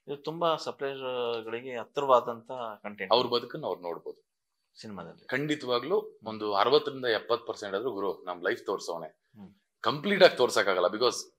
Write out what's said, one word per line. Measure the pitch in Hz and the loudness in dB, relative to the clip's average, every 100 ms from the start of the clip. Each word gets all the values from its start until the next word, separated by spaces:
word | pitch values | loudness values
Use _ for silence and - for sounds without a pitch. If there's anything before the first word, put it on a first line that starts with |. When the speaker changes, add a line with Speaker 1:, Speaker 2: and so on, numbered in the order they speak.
| - | -14
Speaker 1:
ಇದು | 143 | -10
ತುಂಬಾ | 147 165 170 151 | -8 -2 0 0
ಸಪ್ಲೈಯರ್‌ಗಳಿಗೆ | 131 - 139 139 131 127 120 117 110 117 131 120 | -4 -6 -6 -6 -6 -4 -2 -4 -6 -8 -8 -8
ಹತ್ತಿರವಾದಂತ | 107 - 139 123 117 117 113 131 117 104 | -6 -4 6 6 6 -6 -10 -10 -10 -10
ಕಂಟೆಂಟ್. | 104 101 95 | -12 -10 2
Speaker 2:
ಅವ್ರ | 113 120 | 4 4
ಬದುಕನ್ನ | 120 120 160 | 0 -2 -8
ಅವ್ರು | 123 87 | -6 -6
ನೋಡ್ಬೋದು | 87 85 - - _ _ _ _ _ - | -6 -8 -10 -14 _ _ _ _ _ -18
Speaker 1:
ಸಿನಿಮಾದಲ್ಲಿ. | 113 98 82 82 - | -14 -12 -14 -16 -6
Speaker 2:
ಖಂಡಿತವಾಗ್ಲೂ | 127 147 147 123 120 131 202 | -4 -2 -4 -2 -2 0 -2
Speaker 1:
ಹ್ಮ್. | - - - | -2 -12 -10
Speaker 2:
ಒಂದು | 107 107 | -6 0
ಅರವತ್ತರಿಂದ | 101 107 147 147 135 | 4 6 4 2 -4
ಎಪ್ಪತ್ತು | 127 104 - 117 - | 0 0 0 -2 -2
ಪರ್ಸೆಂಟ್ | 107 104 98 | -8 -4 -4
ಆದ್ರೂ | 127 | -4
ಗುರು | 98 101 80 | -2 -4 -4
ನಮ್ | 90 87 | -8 -4
ಲೈಫ್ | 90 120 - | -2 -2 -4
ತೋರ್ಸೋನೆ. | 95 - 85 78 | -6 -4 -8 -10
Speaker 1:
ಹ್ಮ್. | - _ 107 95 _ _ _ | -16 _ -20 -20 _ _ _
Speaker 2:
ಕಂಪ್ಲೀಟ್ | 107 143 196 196 | -2 -2 -2 8
ಆಗಿ | 180 - | 8 8
ತೋರ್ಸಕ್ಕಾಗಲ್ಲ. | 120 113 101 92 90 | 2 4 2 4 2
because | 107 120 - - | 2 0 0 -10